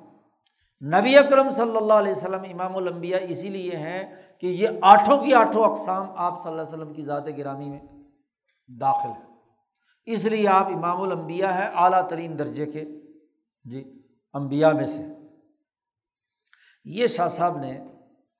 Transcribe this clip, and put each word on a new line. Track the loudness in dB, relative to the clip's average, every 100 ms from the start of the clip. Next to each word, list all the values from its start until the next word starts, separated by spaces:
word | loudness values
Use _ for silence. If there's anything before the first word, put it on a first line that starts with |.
| -20 _ _ _ _ _ _ _ 0
نبی | 2 8 8
اکرم | 8 6 4
صلی | 0 0 0
اللہ | 4
علیہ | 4 4
وسلم | -2 -6 -8 -10
امام | -10 -6 -4
الانبیاء | -6 -6 -4 -4 -4
اسی | -8 -8
لیے | -10 -8
ہیں | -8 -8 -10 -12 -18 _ _
کہ | -6
یہ | -2 -2 4
آٹھوں | 8 8 8 2
کی | 6
آٹھوں | 6 6 4
اقسام | 2 0 -6 -6 -6 -6
آپ | -6 -6
صلی | -10
اللہ | -10
علیہ | -10
وسلم | -12 -14
کی | -12
ذات | -8 -8 -8 -10
گرامی | -10 -10 -12
میں | -14 -20 -20 _ _ _ _ _ _ _
داخل | -4 -2 -2 -4
ہیں، | -10 -18 _ _ _ _ _ _ _ -8
اس | -4 -2
لیے | 0 4
آپ | 4 2
امام | -2 -4 -2
الانبیاء | -4 -6 -6 -4 -2
ہیں، | -2 -2
اعلیٰ | 2 4 4 0
ترین | -6 -8 -8
درجے | -8 -6 -8
کے، | -10 -14 -16 -20 -20 _ _ _ _
جی، | -16 -16 -16 -20 _ _ _
انبیاء | -10 -4 2 4
میں | 2 -4
سے۔ | -8 -12 -18 -20 _ _ _ _ _ _ _ _ _ _ _ _ _ _ _ -14
یہ | -2 -2
شاہ | 0 -2
صاحب | 0 -2 -2
نے، | -8 -12 -16 -20 _ _ _